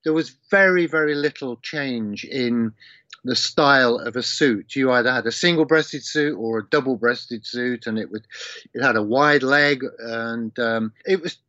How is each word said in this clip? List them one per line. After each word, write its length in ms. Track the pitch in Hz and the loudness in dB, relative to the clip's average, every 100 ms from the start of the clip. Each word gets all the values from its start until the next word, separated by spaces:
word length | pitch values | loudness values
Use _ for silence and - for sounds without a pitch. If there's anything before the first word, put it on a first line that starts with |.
there 80 | 160 | 0
was 240 | 156 156 _ _ | 0 -2 _ _
very, 360 | 202 190 180 170 | 4 6 4 2
very 300 | 160 151 147 | 0 0 0
little 400 | 147 - 135 117 | -2 -4 -10 -10
change 680 | - 151 139 120 107 101 | -8 -6 -4 -4 -6 -8
in 480 | - 135 123 120 113 110 - - _ - | -8 -4 -2 0 -2 -6 -20 -20 _ -12
the 120 | 127 120 | -4 -2
style 600 | - - 147 139 127 120 | -2 2 4 6 4 2
of 180 | 117 120 | -2 -6
a 60 | |
suit. 540 | 120 - 147 107 - 139 | -6 2 2 2 -4 -2
You 160 | 131 | 2
either 200 | 123 120 | 4 2
had 140 | 127 117 | 0 -2
a 60 | |
single-breasted 720 | - 175 170 156 160 151 147 | -2 0 2 4 2 2 -8
suit 320 | - 156 147 110 | -6 -2 -2 -2
or 220 | 113 113 | -4 -6
a 100 | 107 | 0
double-breasted 760 | 151 131 120 117 120 - 117 | -2 0 0 0 -2 -6 -12
suit, 420 | - 123 123 120 120 | -10 -6 -4 -6 -6
and 120 | 110 | -6
it 120 | 101 | -6
would, 160 | 107 _ - - - - | -10 _ -16 -16 -16 -14
it 100 | 123 | -2
had 140 | 131 110 | 0 0
a 60 | |
wide 400 | 104 123 147 147 | 2 2 4 4
leg, 420 | 131 143 143 139 127 - | 4 2 4 0 -4 -12
and, 580 | 117 113 117 117 113 113 | -8 -6 -6 -6 -6 -4
um, 340 | 117 113 110 _ | -2 0 -2 _
it 160 | - 190 | -2 -2
was 160 | 165 - | -2 -12